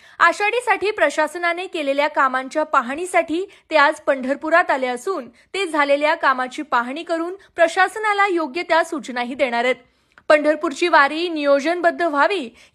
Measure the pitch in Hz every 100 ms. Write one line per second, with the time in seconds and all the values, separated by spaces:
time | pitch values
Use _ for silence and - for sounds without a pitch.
0 | - - 339 330 415 480 480 370 392 415
1 | 302 311 302 349 339 339 370 330 277 277
2 | 294 302 269 262 262 311 302 277 240 294
3 | 359 349 330 330 403 - _ 311 294 302
4 | - 269 254 277 311 339 349 277 254 247
5 | 381 339 240 _ _ 381 359 302 285 285
6 | 302 330 294 254 247 302 285 247 240 302
7 | 339 330 349 392 _ - 330 381 381 427
8 | 427 403 403 339 302 339 349 330 330 302
9 | 233 247 240 269 254 233 254 247 _ _
10 | _ _ - 302 294 302 330 269 349 311
11 | 277 311 359 311 285 285 302 349 339 277
12 | 339 285 330 381 233 - _